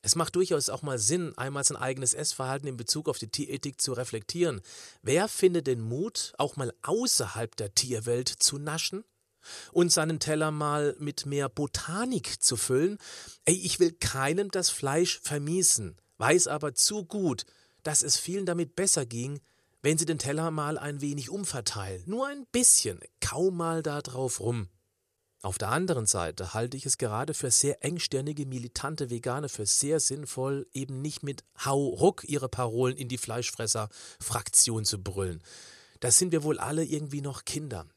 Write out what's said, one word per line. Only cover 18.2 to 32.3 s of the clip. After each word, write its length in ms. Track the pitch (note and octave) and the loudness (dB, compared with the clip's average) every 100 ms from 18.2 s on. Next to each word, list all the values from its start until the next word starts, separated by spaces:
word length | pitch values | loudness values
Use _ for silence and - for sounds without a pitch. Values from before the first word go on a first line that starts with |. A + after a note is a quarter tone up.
| - F#3+ F#3 | 0 -2 0
damit 300 | E3+ E3+ - | 0 -2 0
besser 300 | F#3+ - B2 | 2 2 0
ging, 340 | A#2 B2+ C#3+ _ _ _ _ | -4 -6 -8 _ _ _ _
wenn 140 | C#3+ D#3 | 2 2
sie 80 | D#3+ | 2
den 140 | D#3 | 0
Teller 320 | C#3 D3 E3 | 0 -2 -2
mal 260 | D#3 D3 D#3 | -2 -2 -4
ein 240 | D3 C#3+ | -6 -4
wenig 280 | D3 D3 C3 | -4 -4 -6
umverteilen. 720 | G3+ G3 B2+ G#2+ G#2+ F#2+ F#2 F#2 | -6 -4 -4 -4 -6 -6 -8 -6
Nur 200 | A3 C#4 | -4 -4
ein 180 | C#4+ C4 | -6 -2
bisschen, 480 | A#3+ B3 - A2+ F2 - _ | 4 6 6 4 -6 -14 _
kaum 340 | - C#3+ F#3+ F3 | -4 2 2 2
mal 280 | E3 E3 | 0 0
da 180 | D#3 D3 | -2 -4
drauf 380 | D3 B2 C3 - | -4 -2 -2 0
rum. 300 | G#2+ A#2+ G2 _ _ _ _ _ _ _ | -2 -2 -4 _ _ _ _ _ _ _
Auf 160 | G2 F#2 | -6 -2
der 100 | G#2+ | 0
anderen 380 | C3+ F3+ C#3 G#2+ | 2 2 2 2
Seite 460 | G2+ E2+ D#2 F2+ A2 | 2 0 -4 -6 -4
halte 200 | A#2+ C3+ | -4 -4
ich 100 | C#3 | -4
es 120 | - | -2
gerade 380 | A#2 G#2+ D3 D#3 | -2 -2 -4 -4
für 160 | C3+ | 2
sehr 340 | - C#3 C#3 D3 | 4 4 0 -4
engstirnige, 640 | E3+ - C3 C#3+ D3 C3+ | -2 -2 -2 -2 -6 -6
militante 600 | B2+ A#2+ - C#3 D3+ C3+ | -6 -8 -6 -6 -4 -4
Veganer 380 | A#2 B2+ C3 C#3+ | -4 -4 -4 -6
für 180 | - G#2 | -4 0
sehr 320 | - C#3+ D#3 | 2 2 2
sinnvoll, 680 | - C#3 C#3+ - C3 C#3 - | 2 -2 -8 -4 -2 -2 -6
eben 280 | C3+ C3+ C3 | -8 -6 -6
nicht 200 | D3 - | -6 -6
mit 240 | C#3+ C#3 _ - | -8 -8 _ -6
Hau 220 | C#3 C#3 C#3 | 0 2 2
ruck 340 | F#2 F3+ - | 6 4 4
ihre 220 | - | -4